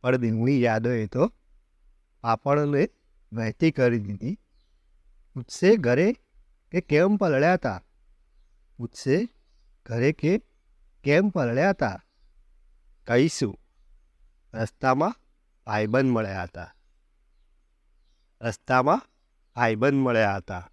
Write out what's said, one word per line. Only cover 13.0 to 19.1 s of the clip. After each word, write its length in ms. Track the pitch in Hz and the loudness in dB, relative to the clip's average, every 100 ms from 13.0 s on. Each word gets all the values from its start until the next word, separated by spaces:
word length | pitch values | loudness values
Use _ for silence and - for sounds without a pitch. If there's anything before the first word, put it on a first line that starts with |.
| - | -2
કહીશું, 520 | 120 156 - 117 - _ _ _ - _ _ _ _ _ | 2 2 0 -6 -6 _ _ _ -20 _ _ _ _ _
રસ્તામાં 600 | 113 113 _ 131 131 170 - _ _ _ _ - | -8 -8 _ 0 0 0 -4 _ _ _ _ -6
ભાઈબંધ 460 | 107 107 123 135 | -4 0 2 2
મળ્યા 300 | 117 104 95 | 0 -2 -8
હતા. 320 | 90 - 85 _ _ _ _ _ _ _ _ _ _ _ _ _ _ _ _ _ | -10 -12 -20 _ _ _ _ _ _ _ _ _ _ _ _ _ _ _ _ _
રસ્તામાં 600 | 117 104 - 127 131 202 - | -10 -10 -2 0 2 0 -2